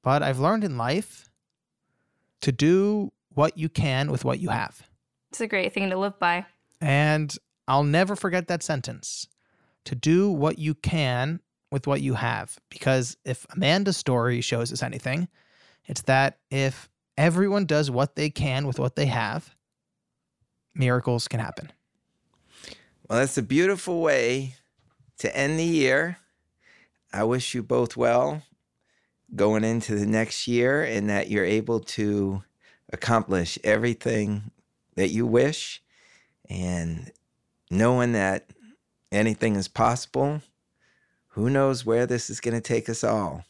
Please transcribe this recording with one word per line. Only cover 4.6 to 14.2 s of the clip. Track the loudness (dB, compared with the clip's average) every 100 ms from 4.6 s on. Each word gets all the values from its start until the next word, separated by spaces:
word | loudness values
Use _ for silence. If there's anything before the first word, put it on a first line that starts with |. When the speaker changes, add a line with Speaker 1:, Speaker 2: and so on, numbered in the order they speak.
| -6 -10 -20 _ _ _ _
Speaker 2:
It's | -8
a | -4
great | -2 -2
thing | -2 -2
to | -2
live | -4 -2
by. | 0 0 -6 _ _ _
Speaker 1:
And | 0 2 2 0 -2 -8 _ _ 0
I'll | 2
never | 4 2 2 -2
forget | -2 -2 -2
that | -6
sentence, | -4 -4 -6 -12 -12 -12 -14 _ _ _ _ _
"To | -10 -4
do | 2 4 4
what | 2 0 0
you | -4 -2
can | -2 0 0 0 -2 -4 _ _ _
with | -4 -2
what | -2
you | 0
have." | 0 -2 -4 -8 -14 _
Because | -4 2 2 0 -8 -10
if | -10 -8
Amanda's | -2 2 2 2 -2
story | 0 2